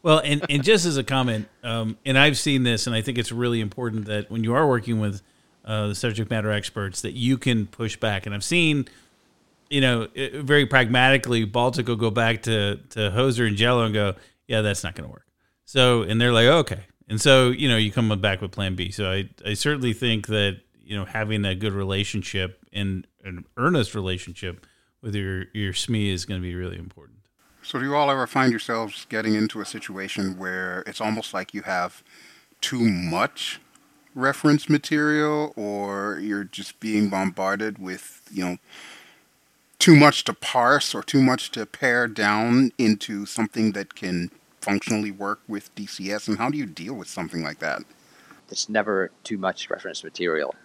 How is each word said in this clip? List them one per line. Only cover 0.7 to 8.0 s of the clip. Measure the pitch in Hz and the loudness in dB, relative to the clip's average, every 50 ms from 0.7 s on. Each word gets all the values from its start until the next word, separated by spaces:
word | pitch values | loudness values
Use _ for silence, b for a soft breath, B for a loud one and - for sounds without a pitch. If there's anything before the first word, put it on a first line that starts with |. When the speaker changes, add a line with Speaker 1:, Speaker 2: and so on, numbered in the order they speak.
| 220 196 170 | 4 4 4
Speaker 1:
as | 175 147 | 2 0
a | 135 123 | 0 0
comment, | - 139 131 127 123 110 107 104 - _ _ | 0 0 0 2 0 0 -2 -4 -8 _ _
um, | - 120 113 117 113 110 110 _ _ | -8 -6 -4 -2 -2 -4 -6 _ _
and | 139 131 135 | 0 4 6
I've | 143 156 139 | 6 6 4
seen | - - 151 139 135 127 | 2 0 0 2 2 2
this, | 120 113 107 - 127 | 2 0 0 -2 -2
and | 113 | -2
I | 113 | -2
think | 110 131 120 120 | -2 -2 -2 -2
it's | 113 - | -4 -4
really | 113 117 123 120 120 117 | -4 -2 0 0 0 0
important | 110 104 - - 123 117 107 110 101 | -2 -4 -6 -6 -6 -4 -4 -6 -6
that | 104 104 104 101 - | -4 -4 -6 -6 -4
when | 110 117 | -6 -4
you | 110 113 | -2 0
are | 120 139 160 143 | 2 4 4 4
working | 127 117 107 117 117 110 | 2 2 0 -2 -2 0
with, | 107 101 98 95 b b b b b b b b - | 0 -2 -4 -6 b b b b b b b b -10
uh, | 110 110 107 104 | -6 -4 -2 -2
the | 104 101 | -2 -4
subject | - - 120 107 113 110 95 | -2 -2 -2 -2 -2 -4 -2
matter | 117 110 104 107 | -2 -2 -2 -2
experts, | 104 104 - - _ 110 98 95 90 - | -2 -2 -4 -6 _ -6 -8 -6 -6 -8
that | - 98 | -8 -8
you | 76 131 117 123 135 123 | -6 -2 0 0 0 2
can | - 131 120 113 104 98 | 2 0 2 2 0 -4
push | - - 113 107 - | -6 -6 -6 -6 -4
back. | - | -2